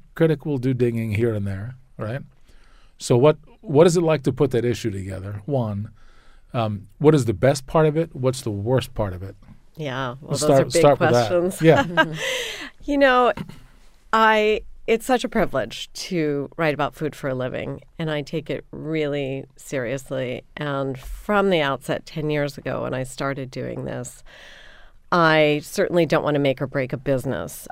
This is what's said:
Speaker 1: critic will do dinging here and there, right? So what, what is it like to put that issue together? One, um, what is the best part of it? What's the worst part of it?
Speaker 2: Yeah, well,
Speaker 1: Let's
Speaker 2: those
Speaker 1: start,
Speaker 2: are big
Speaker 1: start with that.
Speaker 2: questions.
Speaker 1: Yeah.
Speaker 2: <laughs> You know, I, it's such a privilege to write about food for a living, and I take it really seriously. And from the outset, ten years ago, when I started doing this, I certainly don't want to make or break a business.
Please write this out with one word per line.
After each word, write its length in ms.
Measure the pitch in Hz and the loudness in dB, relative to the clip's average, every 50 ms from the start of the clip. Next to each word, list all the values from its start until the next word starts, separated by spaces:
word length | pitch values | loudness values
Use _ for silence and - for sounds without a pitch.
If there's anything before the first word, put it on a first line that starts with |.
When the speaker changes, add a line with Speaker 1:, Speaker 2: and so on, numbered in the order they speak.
| - - - | -6 -12 -2
Speaker 1:
critic 300 | - 160 160 156 - - | 2 2 2 2 0 -2
will 120 | 160 147 131 | -4 -4 -2
do 160 | 120 131 131 | 0 0 0
dinging 400 | 120 123 120 117 117 113 110 104 | 2 2 0 0 0 -2 -2 0
here 200 | 101 117 120 110 | 0 0 0 0
and 140 | 104 101 98 | -2 -4 -4
there, 280 | 95 95 104 123 131 - - _ - - | -6 -6 -8 -10 -12 -14 -20 _ -14 -10
right? 220 | 110 107 117 143 151 - _ - - - - - - - - - - - - - | -8 -8 -8 -8 -10 -14 _ -20 -20 -20 -20 -20 -20 -20 -20 -20 -20 -20 -18 -8
So 180 | - - 135 120 | 0 2 4 6
what, 200 | 127 151 156 - - - - - | 6 6 4 2 -2 -20 -20 -14
what 260 | - 220 147 139 170 185 | -6 2 6 6 6 6
is 80 | 160 | 6
it 60 | 185 170 | 4 2
like 200 | 160 156 147 135 | 2 2 2 0
to 100 | - 135 | -2 0
put 180 | 135 151 135 | 2 0 2
that 140 | - 117 110 | 2 0 0
issue 260 | 120 117 - - 117 | 0 -2 -2 -4 -6
together? 500 | 98 98 95 95 95 92 92 98 104 104 101 | -6 -6 -6 -8 -8 -8 -8 -10 -10 -10 -6
One, 460 | - 143 131 117 107 104 101 107 117 - - - - - - - - - - - - - | -4 -2 -2 -2 -2 -4 -6 -8 -8 -12 -18 -20 -20 -20 -20 -20 -20 -20 -20 -18 -8 -4
um, 340 | 127 113 110 107 101 - - - - | -4 -2 -2 -4 -6 -10 -14 -6 2
what 160 | - 143 160 | 4 6 6
is 80 | 143 127 | 6 4
the 80 | 120 110 | 0 0
best 320 | 90 - 131 143 139 - | 2 2 2 2 0 -2
part 200 | - - 165 156 | 0 2 2 4
of 100 | 156 147 | 4 2
it? 180 | 156 165 165 - | 0 -2 -4 -4
What's 280 | 147 123 131 131 - | -4 -2 -2 -2 -2
the 100 | - 117 | -4 -6
worst 420 | 104 101 101 113 127 123 120 - - | -4 -4 -2 0 0 0 0 -2 -4
part 200 | - 107 98 90 | -4 -4 -4 -6
of 100 | 90 95 | -8 -12
it? 120 | 98 - - - - - - - - _ - | -14 -16 -18 -20 -20 -20 -20 -20 -20 _ -10
Speaker 2:
Yeah, 380 | 156 143 123 131 135 127 120 135 | -8 -8 -6 -6 -6 -6 -8 -10
well, 120 | - - | -8 -6
Speaker 1:
Let's 100 | 143 - | -4 0
Speaker 2:
those 60 | 147 151 | 2 4
Speaker 1:
start, 120 | 143 135 | 4 4
Speaker 2:
are 40 | 131 | 4
big 60 | 127 - | 4 4
Speaker 1:
start 260 | 170 160 147 139 135 | 4 6 6 6 6
with 120 | 175 151 | 4 4
that. 180 | 120 120 117 107 | 4 4 4 2
Speaker 2:
questions. 320 | 180 175 170 185 185 - | 2 0 0 0 0 4
Speaker 1:
Yeah. 540 | 156 160 151 - 277 170 175 160 - 160 151 156 - 539 523 523 480 440 | 6 6 6 6 4 2 2 0 0 0 -2 -4 -4 -4 -4 -4 -6 -8
Speaker 2:
<laughs> 320 | 403 - 294 269 - - - | -10 -12 -14 -16 -16 -12 -6
You 120 | - 285 277 | -2 2 4
know, 340 | 277 269 254 247 247 233 - - - - - - - - - - - - - _ _ - | 4 6 6 6 4 2 2 -2 -6 -14 -16 -20 -20 -20 -20 -20 -20 -20 -20 _ _ 0
I, 520 | - 220 220 220 220 214 214 214 214 - - - - - - - | 2 4 6 6 6 4 4 2 0 0 -4 -8 -14 -8 -2 0
it's 180 | 226 226 - | 0 0 2
such 180 | - 262 240 - | 0 0 0 0
a 60 | 233 | 0
privilege 600 | - 226 175 - - 135 110 - - - - - - | 0 0 0 0 0 -2 -4 -4 -6 -12 -14 -14 -14
to 560 | - - - 190 170 156 151 143 143 139 135 - - | -14 -10 -4 -2 -2 0 0 -2 -4 -6 -6 -4 -2
write 160 | 165 156 143 | -2 -2 0
about 200 | 135 147 131 - | 0 -2 -4 -4
food 220 | - 160 147 - | -6 -6 -6 -6
for 140 | - - 143 | -6 -6 -4
a 40 | 131 | -4
living, 460 | 127 127 127 - 120 - - 139 - - - - - | -4 -4 -4 -4 -6 -6 -6 -8 -10 -14 -16 -10 -8
and 140 | 170 156 | -6 -4
I 100 | 156 147 | -4 -4
take 280 | 139 - - 156 139 - | -6 -6 -8 -8 -6 -6
it 160 | 147 - - - | -8 -8 -8 -12
really 720 | - 143 143 151 160 156 151 143 143 143 139 131 135 135 135 - _ | -14 -12 -8 -6 -4 -2 -2 -2 -2 -2 -4 -4 -6 -8 -10 -12 _
seriously. 880 | - - - - 135 123 113 131 139 135 - 139 131 131 120 127 - - - - - | -20 -12 -8 -6 -4 -4 -4 -6 -6 -8 -8 -6 -6 -4 -6 -6 -8 -12 -14 -12 -8
And 420 | 151 147 139 139 139 135 131 131 | -6 -6 -4 -4 -4 -4 -6 -8
from 500 | - - - - - - 208 202 202 196 | -10 -12 -12 -10 -4 0 0 2 2 4
the 120 | 185 165 | 2 2
outset, 440 | 147 139 139 127 - - 151 - - | 2 0 -2 -4 -4 -4 -6 -6 -6
ten 240 | - - 160 147 151 | -8 -8 -6 -4 -2
years 280 | 151 147 143 143 143 - | -2 -2 -2 -4 -6 -8
ago, 260 | - 135 131 - 120 | -8 -6 -6 -4 -4
when 100 | 123 - | -4 -4
I 100 | 127 127 | -6 -6
started 460 | - - - 143 139 139 139 131 131 | -8 -8 -6 -6 -6 -6 -6 -8 -10
doing 360 | 131 131 123 120 117 131 131 | -10 -10 -8 -8 -8 -8 -8
this, 360 | 135 117 123 123 - - - - - - - - - - - - - - - - - - - - - - | -8 -8 -8 -10 -12 -14 -20 -20 -20 -20 -20 -20 -20 -20 -20 -20 -20 -20 -20 -20 -20 -20 -20 -6 -2 2
I 480 | 175 165 160 156 156 156 151 147 151 151 | 4 4 6 6 6 6 4 2 0 -2
certainly 420 | - - - 190 - - 175 170 | -4 -2 0 0 2 2 2 2
don't 180 | 151 165 156 - | 4 2 2 2
want 120 | 147 147 | 2 2
to 40 | 143 | 2
make 220 | 143 139 131 - | 2 2 0 0
or 60 | 139 131 | -2 -4
break 240 | - 143 131 127 | -2 -4 -4 -4
a 60 | - 127 | -6 -4
business. 680 | - 147 139 127 120 135 123 80 87 - - - - - | -2 0 0 0 0 -2 -4 -4 -6 -8 -10 -14 -16 -12